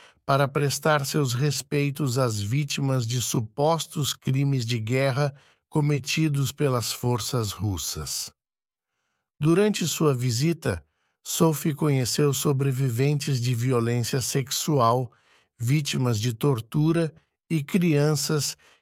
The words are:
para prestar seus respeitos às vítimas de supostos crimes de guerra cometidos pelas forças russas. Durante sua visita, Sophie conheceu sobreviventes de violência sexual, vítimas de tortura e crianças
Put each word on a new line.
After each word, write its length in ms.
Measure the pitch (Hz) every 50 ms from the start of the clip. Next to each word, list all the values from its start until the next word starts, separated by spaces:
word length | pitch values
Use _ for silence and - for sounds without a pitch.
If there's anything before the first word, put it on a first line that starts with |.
| - - _ _ _
para 220 | - 139 139 143 131
prestar 580 | 139 151 143 139 135 - - 160 151 147 139
seus 260 | - - 156 143 123 117
respeitos 840 | 123 147 147 139 - - - 151 143 143 143 139 - 156 131 117 131
às 220 | 131 120 110 101
vítimas 680 | 101 101 127 147 147 143 - - 139 135 135 131 117
de 140 | 113 123 127
supostos 960 | 110 - - 139 113 104 - - 143 156 165 160 - - - 160 139 - -
crimes 520 | - - 135 131 135 143 139 139 131 117
de 120 | 113 123 117
guerra 560 | 110 110 127 131 135 139 123 139 147 143 143 - _ _ _ _ _ _
cometidos 840 | - 156 147 147 147 135 - - - 160 160 156 143 143 135 -
pelas 420 | - - 147 139 127 120 110 - -
forças 600 | - - 123 123 117 - - - 123 110 101 -
russas. 800 | - 98 107 95 82 - - - 80 73 - - - - - - _ _ _ _ _ _ _ _ _ _ _ _ _ _ _ _ _ _ _ _ -
Durante 460 | 147 160 170 185 208 214 202 - -
sua 280 | 151 - - 165 151 135
visita, 720 | 120 123 127 113 117 143 170 170 165 - 131 95 80 - _ _ _ _ _ _ _ _
Sophie 520 | - - - 170 160 156 147 - 170 139
conheceu 580 | - 160 151 139 131 127 110 - - 147 143 135
sobreviventes 1080 | - - 160 143 131 135 139 127 127 139 131 113 117 135 143 151 143 - 156 139 120
de 140 | 120 127 123
violência 640 | 113 120 131 127 117 117 117 120 120 117 - - 135
sexual, 920 | 113 - - 143 131 - - - - - 151 139 117 113 120 127 127 113 - _ _ _ _ _ _ _ _ -
vítimas 600 | 117 120 139 156 147 - - 143 127 123 117 104
de 140 | 110 123 113
tortura 800 | - - 143 135 110 110 - - 151 151 160 165 170 165 151 - - _ _ _ _ _ -
e 120 | 165 156 143
crianças 920 | - - 196 170 170 151 143 143 151 156 143 - - 160 147 139 - - - _ _ _ _